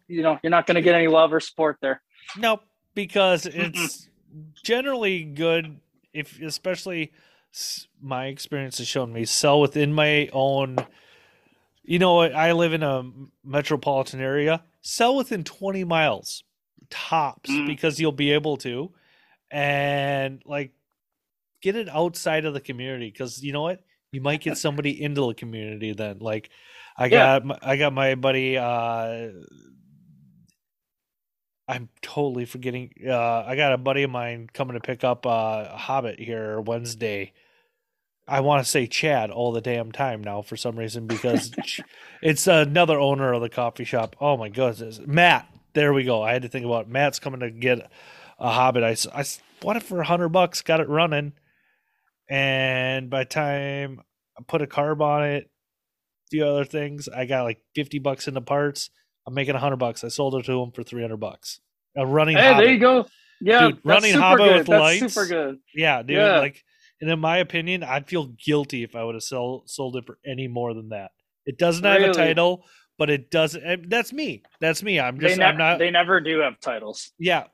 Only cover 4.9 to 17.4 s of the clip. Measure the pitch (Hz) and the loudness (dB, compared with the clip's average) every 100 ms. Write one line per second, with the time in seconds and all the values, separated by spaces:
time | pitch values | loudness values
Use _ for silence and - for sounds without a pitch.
4.9 | 262 208 185 156 143 165 165 160 147 _ | -2 -2 -2 -6 -4 0 0 -2 -12 _
5.9 | _ _ - 143 - 156 147 185 175 - | _ _ -12 -12 -12 -12 -8 -6 -6 -6
6.9 | 175 151 _ _ _ _ - - - - | -8 -8 _ _ _ _ -14 -12 -12 -16
7.9 | _ 135 131 131 135 - 143 135 - 120 | _ -10 -8 -8 -10 -10 -8 -8 -8 -6
8.9 | 143 123 113 113 - 151 147 143 151 147 | -4 -4 -6 -4 2 4 6 4 2 0
9.9 | 151 151 151 143 135 135 139 135 127 - | 2 2 2 0 0 0 0 -2 -4 -6
10.9 | _ _ _ _ _ _ _ _ _ - | _ _ _ _ _ _ _ _ _ -4
11.9 | 175 185 175 165 135 165 170 170 160 151 | 2 4 4 4 2 2 2 2 0 -2
12.9 | 135 127 127 135 _ 139 139 143 151 147 | -2 -6 -14 -20 _ -6 -4 -2 -2 -2
13.9 | 135 131 131 135 139 147 165 - _ - | -2 -2 -6 -4 -2 0 -2 -6 _ -10
14.9 | - 233 277 247 208 156 - 196 190 180 | 0 2 2 -2 -6 -10 -10 -6 -6 -2
15.9 | 165 156 104 - - - _ _ _ _ | 0 2 0 -6 -16 -18 _ _ _ _
16.9 | - - 165 143 - | -14 -4 -2 -2 -4